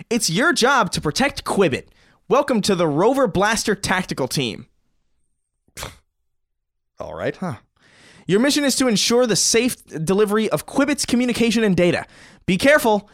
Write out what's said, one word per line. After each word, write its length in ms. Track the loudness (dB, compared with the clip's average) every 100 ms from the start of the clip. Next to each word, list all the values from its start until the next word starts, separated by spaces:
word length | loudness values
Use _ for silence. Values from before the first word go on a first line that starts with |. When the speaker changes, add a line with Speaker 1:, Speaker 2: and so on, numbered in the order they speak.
| -4
Speaker 1:
It's 200 | -2 0
your 240 | 0 0
job 380 | 2 2 2 0
to 100 | -2
protect 420 | -4 -2 -2 -4
Quibbit. 440 | -4 0 2 0 -8 _ _ _ 0
Welcome 320 | 0 2 0
to 120 | 0 0
the 120 | 0
Rover 400 | 2 2 2 0
Blaster 480 | 0 0 0 -2 -4
Tactical 520 | -2 -4 -4 -6 -4
Team. 400 | -4 -4 -6 -16 _ _ _ _ _ _ _ _ _ _ -16 -16 -16 _ _ _ _ _ _ _ _ _ _
Speaker 2:
All 140 | -12
right. 220 | -8 -8 -6
Speaker 1:
Huh. 200 | -10 -10 _ _ _ _ -20 -16 -2
Your 120 | 2
mission 240 | 2 2
is 120 | 0 0
to 100 | 0
ensure 400 | 0 2 2 2
the 80 | 0
safe 500 | 2 0 0 -4 -12
delivery 640 | -8 -2 0 2 0 0
of 160 | -4 -2
Quibbit's 400 | -2 0 -2 -2
communication 580 | 0 0 0 0 2
and 120 | 0 2
data. 280 | 2 0 -6 -20 -20 -10 -2
Be 120 | 2
careful. 520 | 4 4 4 0 -2